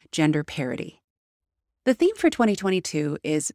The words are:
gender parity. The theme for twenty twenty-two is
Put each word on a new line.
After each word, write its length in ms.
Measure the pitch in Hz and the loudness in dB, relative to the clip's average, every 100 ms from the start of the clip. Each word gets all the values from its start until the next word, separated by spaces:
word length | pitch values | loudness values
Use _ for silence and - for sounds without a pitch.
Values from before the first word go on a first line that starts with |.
| _ | _
gender 320 | - 156 151 | 0 2 2
parity. 560 | 151 - 127 123 85 - _ _ _ _ _ _ _ _ - | -2 -6 -6 -6 -10 -14 _ _ _ _ _ _ _ _ 0
The 80 | |
theme 200 | 262 349 | 2 2
for 140 | 440 320 | 2 0
twenty 260 | - 226 | 2 0
twenty-two 600 | 196 190 185 - 156 147 147 | 2 0 0 -2 -4 -4 -4
is 260 | - 151 - | -2 -2 -2